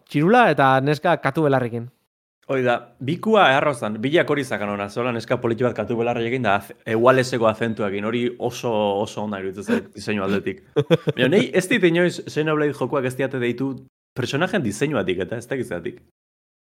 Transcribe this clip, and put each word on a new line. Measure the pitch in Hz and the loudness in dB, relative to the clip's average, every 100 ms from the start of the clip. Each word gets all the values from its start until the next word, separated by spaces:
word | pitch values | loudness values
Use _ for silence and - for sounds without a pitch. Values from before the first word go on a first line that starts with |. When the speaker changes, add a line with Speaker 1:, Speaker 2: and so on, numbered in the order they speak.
Speaker 1:
Txirula | - 143 160 247 220 | -4 0 4 6 6
eta | 147 131 131 | 4 4 4
neska | 139 147 180 156 | 2 0 2 0
katu | 139 147 151 | 0 0 2
belarrekin. | 135 120 120 120 _ _ _ _ _ - | 2 0 -6 -10 _ _ _ _ _ -6
Speaker 2:
Hoi | 135 | -2
da, | 123 117 - - | 0 0 -4 -10
bikua | 127 175 214 214 165 | -6 -4 2 4 6
eharrozan, | 135 151 127 113 110 | 4 2 -2 -4 -4
bilak | 123 165 147 | 0 2 2
hori | 147 | 0
zakan | 127 107 104 | -2 -4 -4
ona, | 101 101 | -4 -4
zola | 120 123 | -4 -4
neska | 117 - 123 | -4 -2 -2
politi | 123 110 | 0 0
bat | 123 110 | -2 -2
katu | 104 117 | -4 -2
belarrekin | 120 120 117 131 | -2 -2 -2 0
da | 113 101 | 0 0
az-, | - - | -2 -14
egualeseko | - 113 120 131 127 127 110 | -4 2 6 6 4 2 2
azentuakin, | 107 117 110 104 98 104 | 2 -2 -2 -4 -2 -2
hori | 120 120 120 | -2 -2 -2
oso, | 120 127 123 107 104 101 | -6 -4 -2 0 0 0
oso | 110 - | -4 -6
ona | 107 101 | -8 -6
iruditzen | 95 95 | -8 -8
zait | 101 113 - | -2 -2 -4
diseinu | 107 107 107 95 | -10 -6 -2 0
aldetik. | 98 - - - - | -2 -2 -8 -6 -2
Speaker 1:
<laughs> | 131 165 - - | 0 0 0 0
Speaker 2:
Baina | 127 | 2
nahi | 190 247 | 2 2
ez | 180 180 | 0 0
dit | 240 | 2
inoiz | 175 165 175 175 - | 2 4 0 -2 -8
Xenoblade | 143 156 151 147 | -4 0 0 0
jokoak | 131 127 147 127 | -2 -4 -2 -2
ez | 127 | -2
diate | 135 131 | -4 -2
deitu | 120 120 135 131 - _ _ - | -2 -2 -4 -6 -14 _ _ -8
personajen | - 139 185 214 110 | -4 -2 0 -2 -2
diseinuatik | - 147 135 92 90 | -2 -2 0 0 -2
eta | 90 117 | -4 -6
ez | 113 | -6
dakit | 135 110 | -6 -6
zeratik. | 87 82 - _ _ _ _ _ _ _ | -8 -8 -12 _ _ _ _ _ _ _